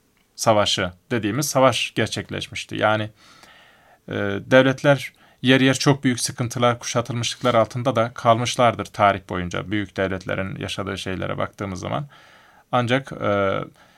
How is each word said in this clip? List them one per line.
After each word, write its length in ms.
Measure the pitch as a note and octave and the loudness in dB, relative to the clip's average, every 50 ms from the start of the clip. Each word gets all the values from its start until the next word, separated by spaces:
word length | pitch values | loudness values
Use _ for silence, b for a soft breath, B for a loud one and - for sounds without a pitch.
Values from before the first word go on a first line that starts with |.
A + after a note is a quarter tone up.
| _ _ _ _ _ _ _ | _ _ _ _ _ _ _
Savaşı 540 | - - A#2 A2 G#2 G2+ - - A2+ F#2+ F2+ - _ _ - | -2 2 4 4 4 4 2 0 -2 -2 -4 -6 _ _ -4
dediğimiz 360 | B2 A#2 G#2 G2+ G#2+ C#3 D3 | -4 -2 0 -2 -2 -2 -2
savaş 460 | - - C3+ C3 B2+ A2+ - - - - | 0 2 4 4 4 4 2 -4 -4 -2
gerçekleşmişti. 840 | - A2 - - G#2+ F#2 - F#2+ G2 F#2+ - G2+ - - - A2 | -2 -2 -2 -4 -8 -8 -8 -8 -8 -8 -8 -12 -14 -12 -8 -4
Yani, 340 | G#2+ G#2+ G#2+ G#2+ G#2+ G#2+ A2 - b b b b b b b b b b b b b b b b b b - | 0 2 2 2 0 -2 -6 -10 b b b b b b b b b b b b b b b b b b -8
e, 60 | G#2 G#2 G2+ G2+ G2+ G2+ A2 | -6 -6 -4 -4 -6 -6 0
devletler 680 | - C3 C3 C3 C3+ C3 - - D3 C#3 C3+ - - _ b b b b b | 4 6 6 6 6 2 2 2 2 2 2 0 -12 _ b b b b b
yer 180 | b B2 C3 C3 | b 4 4 4
yer 140 | C3 C3+ B2+ | 4 4 2
çok 300 | - - D3 C#3 C#3 - | 2 4 2 2 4 2
büyük 160 | C3 B2 A#2 | -2 -2 -2
sıkıntılar, 580 | - - - - B2 A#2 - B2 A#2+ A#2+ A#2 A#2+ | -4 -6 -4 -4 -6 -4 -2 0 2 2 2 0
kuşatılmışlıklar 760 | - - - B2 A2+ - A#2+ A#2+ A2+ - - - - B2 A#2 | -4 -4 -4 -4 -2 -4 -4 -6 -6 -6 -6 -2 0 2 4
altında 420 | A2+ A2 - - B2 A#2 C3+ A#2 | 4 2 2 0 -4 -2 -2 0
da 140 | A2+ A2+ A#2+ - | 0 0 -2 -2
kalmışlardır 720 | - - A#2+ A2+ A2+ B2 A2+ - - B2 A#2 G#2 G2 G2 | 0 4 4 4 4 2 -2 0 2 2 2 2 0 -6
tarih 360 | - - - G#2 G2+ G2 F#2+ - - | -6 0 4 4 4 4 2 -2 -6
boyunca, 420 | G2 F#2 F2+ F2 F#2 F#2+ F2+ F#2 | -6 -4 -4 -4 -6 -6 -6 -4
büyük 260 | G#2 G#2 G2+ F#2 - | -4 -4 -6 -4 -4
devletlerin 600 | G2+ F#2+ F#2+ F#2+ F#2 - G2+ G2+ F#2+ F#2+ F#2+ F#2+ | -2 -2 -2 -2 -4 -6 -6 -4 -4 -4 -6 -6
yaşadığı 420 | F#2+ G2 F#2+ - - G2 F#2+ G2 F#2 | -8 -8 -8 -8 -6 -6 -6 -6 -6
şeylere 400 | - G2 F#2 F2+ F#2+ G2 G2+ G2 | -6 -6 -6 -6 -6 -6 -4 -6
baktığımız 420 | G2+ - - - G#2+ G2 F#2 F2+ | -6 -8 -8 -8 -8 -8 -8 -8
zaman. 260 | G2 G2+ A2+ C#3 D3 C#3+ B B B B B B B B B B B B | -6 -6 -4 -6 -6 -8 B B B B B B B B B B B B
Ancak, 400 | - B2 B2 A2+ B2+ C3+ C3+ - | -2 0 0 2 0 -2 -2 -6
e, 480 | - G#2 A2 G#2+ G2+ G2+ G2 F#2+ G2+ G2+ F#2 - - b b b b | -10 -4 -2 0 0 0 0 0 -2 -4 -6 -8 -14 b b b b